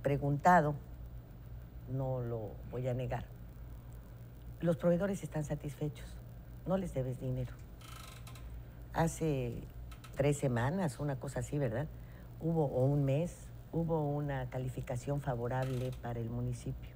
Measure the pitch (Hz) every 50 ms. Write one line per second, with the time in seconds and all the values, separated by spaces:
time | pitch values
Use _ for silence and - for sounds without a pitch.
0 | - 139 143 135 143 143 143 139 - 180 180 175 151 151 147 139 - - - -
1 | - - - - - - - - - - - - - - - - - 120 127 135
2 | 135 131 131 127 120 120 120 113 107 98 - - - - 120 120 127 127 123 127
3 | 127 120 - - - - - - - - - - - - - - - - - -
4 | - - - - - - - - - - - - 170 165 170 - - 175 175 170
5 | 202 196 202 - - 151 - 156 151 - 151 147 - 147 135 - 151 147 - -
6 | - - - - - - - - - - - - - 160 185 190 190 160 - 135
7 | 127 131 123 - 135 131 127 127 127 - - - - - - - - - - -
8 | - - - - - - - - - - - - - - - - - - - -
9 | 165 165 - - 165 156 143 131 127 120 113 107 - - - - - - - -
10 | - - - - 143 147 147 - - 135 120 113 120 139 160 196 185 139 - -
11 | 147 147 139 127 - 139 - 131 123 - 147 147 143 117 110 127 151 - - -
12 | - - - - - - - - - 160 165 160 151 135 - 127 127 139 143 147
13 | 139 135 135 147 175 175 - - - - - - - - - 160 165 160 165 156
14 | 151 143 143 147 147 143 139 131 127 123 - 131 127 127 120 - 127 - 131 120
15 | - 139 143 143 139 143 123 117 120 123 127 131 131 135 131 123 127 127 123 -
16 | - 120 117 117 117 113 120 120 123 123 120 - - 131 135 - - - -